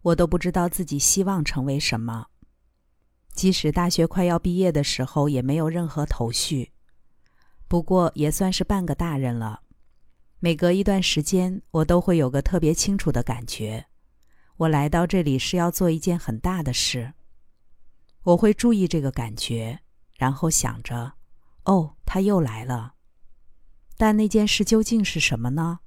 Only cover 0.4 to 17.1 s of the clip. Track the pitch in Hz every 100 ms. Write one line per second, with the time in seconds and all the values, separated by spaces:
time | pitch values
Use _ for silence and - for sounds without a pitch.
0.4 | 180 180 175 - 170 143 - - 190 196
1.4 | 147 - 135 139 - 113 117 113 - _
2.4 | - _ _ _ _ _ _ _ _ -
3.4 | 185 180 185 147 175 170 165 180 180 170
4.4 | 180 175 185 151 143 - 131 - 143 135
5.4 | 123 151 160 170 170 151 147 - 117 117
6.4 | - 139 117 _ _ _ _ _ _ _
7.4 | _ - - 175 165 185 170 - 147 -
8.4 | 190 185 185 202 170 139 170 143 131 120
9.4 | 110 107 - _ - _ - _ _ -
10.4 | 170 156 175 185 196 196 180 - 147 185
11.4 | 180 190 - 165 156 180 180 175 131 139
12.4 | - 185 160 147 - 196 - 143 - 117
13.4 | 113 - 107 110 - _ _ _ _ -
14.4 | _ - 160 151 147 170 170 190 151 131
15.4 | - 180 170 - 180 165 185 170 - 113
16.4 | 180 185 143 123 - 127 120